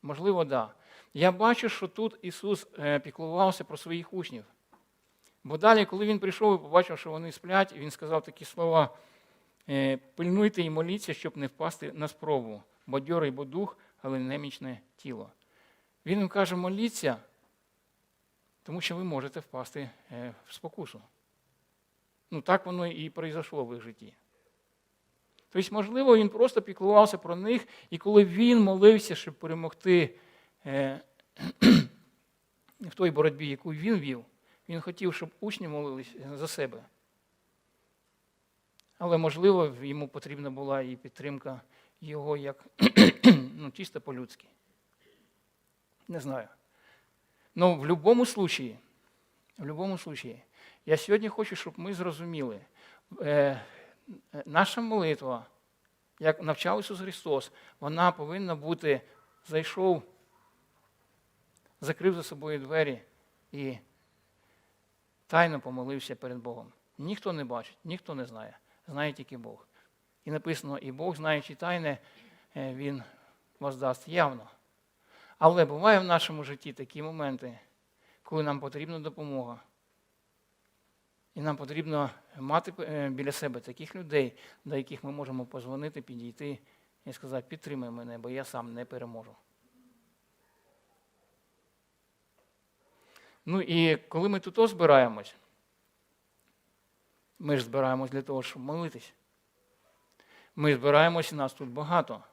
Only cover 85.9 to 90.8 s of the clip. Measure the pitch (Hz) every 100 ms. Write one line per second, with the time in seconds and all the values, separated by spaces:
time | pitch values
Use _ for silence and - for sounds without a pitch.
85.9 | 151 131 123 120 113 143 135 _ _ _
86.9 | _ - 123 135 127 123 160 - 143 123
87.9 | 117 120 117 117 131 135 127 117 117 123
88.9 | 127 120 113 110 110 _ _ _ _ _
89.9 | _ _ _ _ _ _ _ _ _